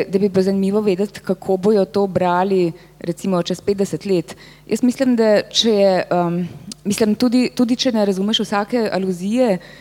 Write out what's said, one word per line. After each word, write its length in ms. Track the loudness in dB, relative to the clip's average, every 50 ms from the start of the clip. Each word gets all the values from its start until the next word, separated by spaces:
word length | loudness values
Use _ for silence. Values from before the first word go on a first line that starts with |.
da 160 | 2 0 0 0
bi 100 | 0 2
bilo 140 | 2 2
zanimivo 380 | 0 2 0 0 0 0 0 0
vedeti, 400 | 0 0 0 0 -2 -4 -6 -8
kako 360 | -6 -6 -6 -4 -2 -2 -2
bojo 280 | 0 2 2 2 2 2
to 220 | 0 0 -2 -2
brali 680 | 0 0 0 0 0 0 0 0 0 0 0 0 0 -2 -6 -16 -20 -20
recimo 460 | -12 -8 -8 -8 -6 -4 -2 -2 -2
čez 180 | -2 -4 -6 -6
petdeset 460 | -4 -4 -2 -2 -2 -4 -4 -6 -4
let. 260 | -2 -2 -2 -2 -4 -10 -20 -20 -20 -20 -16
Jaz 200 | -8 -6 -4 0
mislim, 300 | 0 0 0 0 0 0 2
da 280 | 2 4 4 4 2
če 280 | 2 -2 -2 0 0 2
je, 220 | 2 4 4 4 4 2 0
em, 420 | 0 0 0 0 0 -2 -4 -4 -6 -10 -14 -18 -18 -16 _
mislim, 340 | -6 -4 -2 0 2 0 2
tudi, 360 | 2 2 2 2 2 0 0
tudi 260 | 0 0 0 0 0
če 160 | 0 0 0
ne 140 | 0 2 2
razumeš 340 | 0 0 0 -2 -2 -2 -2
vsake 460 | -2 -2 -2 -2 -2 -2 -2 -2 -2 0
aluzije, 720 | -2 -2 -2 -2 -4 -4 -4 -2 0 2 2 2 2 0 -4 -10 -20 -20